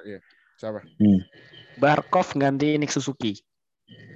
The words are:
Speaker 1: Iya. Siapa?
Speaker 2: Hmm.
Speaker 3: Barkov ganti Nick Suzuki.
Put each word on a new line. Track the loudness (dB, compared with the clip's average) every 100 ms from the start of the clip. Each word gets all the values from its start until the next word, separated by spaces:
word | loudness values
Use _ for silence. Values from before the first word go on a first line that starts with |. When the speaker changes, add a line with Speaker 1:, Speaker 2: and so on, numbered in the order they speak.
Speaker 1:
Iya. | -16 -16 -20 _ _ _
Siapa? | -12 -12 -12 2
Speaker 2:
Hmm. | 4 4 0 -14 -20 -20 -20 0
Speaker 3:
Barkov | 2 2 0 0 0
ganti | 0 0 0 0 0
Nick | -2
Suzuki. | -4 -4 -4 -6 -6 _ _ _ _ _ -20 -20